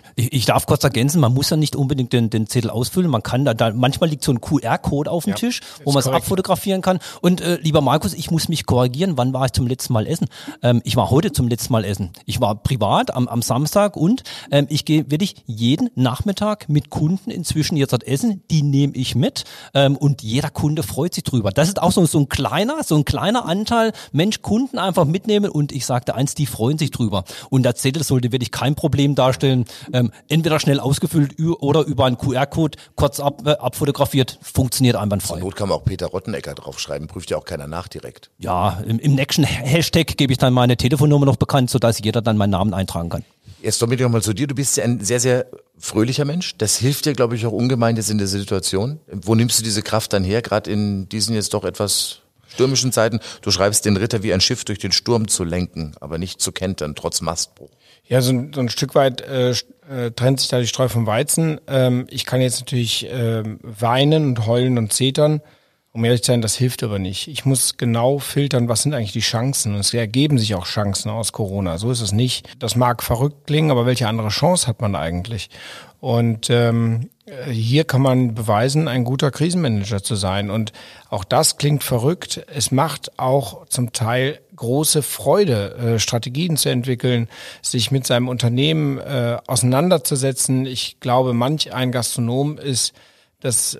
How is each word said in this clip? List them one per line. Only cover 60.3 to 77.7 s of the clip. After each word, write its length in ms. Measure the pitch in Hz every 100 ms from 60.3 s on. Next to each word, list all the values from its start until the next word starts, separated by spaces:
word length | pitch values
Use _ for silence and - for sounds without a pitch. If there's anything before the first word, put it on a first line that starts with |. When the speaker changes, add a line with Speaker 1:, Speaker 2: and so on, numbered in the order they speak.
| 135
Speaker 2:
sich 100 | -
da 100 | 123
die 80 | 117
Spreu 200 | - 131
vom 200 | 113 110
Weizen. 520 | 107 147 - 165 151 -
Ähm, 380 | 135 127 123 127
ich 140 | 135 -
kann 160 | 127
jetzt 180 | 127 120
natürlich, 480 | 127 123 117 - -
ähm, 480 | 127 113 113 110 107
weinen 640 | - 107 117 127 143 156 147
und 180 | 117 110
heulen 320 | 120 127 123
und 160 | 110
zetern. 480 | - 131 139 151 151 - _ _ _ _
Um 120 | 117
ehrlich 200 | 117 123
zu 100 | -
sein, 80 | 120
das 140 | 110 -
hilft 260 | 127 -
aber 160 | 113 101
nicht. 300 | 92 98 -
Ich 160 | 139 135
muss 320 | 131 - -
genau 420 | 123 117 123 143
filtern, 480 | - - 143 127 120
was 140 | 113
sind 120 | 143
eigentlich 200 | 147 104
die 80 | 113
Chancen. 520 | - 113 127 135 107 101
Und 40 |
es 140 | 98
ergeben 440 | 117 110 123 151 139
sich 160 | 107
auch 120 | 95 -
Chancen 440 | - 101 95 107
aus 220 | 110 110
Corona. 460 | - 101 98 92 82
So 120 | 117
ist 120 | 120
es 100 | 107
nicht. 380 | 101 127 - - -
Das 160 | 113 117
mag 260 | 123 117
verrückt 460 | - 117 139 - -
klingen, 240 | 151 156
aber 140 | 127 120
welche 240 | 123 113
andere 180 | 113 107
Chance 400 | - 165 175 -
hat 140 | 110
man 120 | 107 90
eigentlich? 520 | 82 87 101 113 - - - - - _
Und, 480 | 131 117 117 113 -
ähm, 600 | 120 117 117 113 113 160 _ - 135 127
hier 360 | 113 113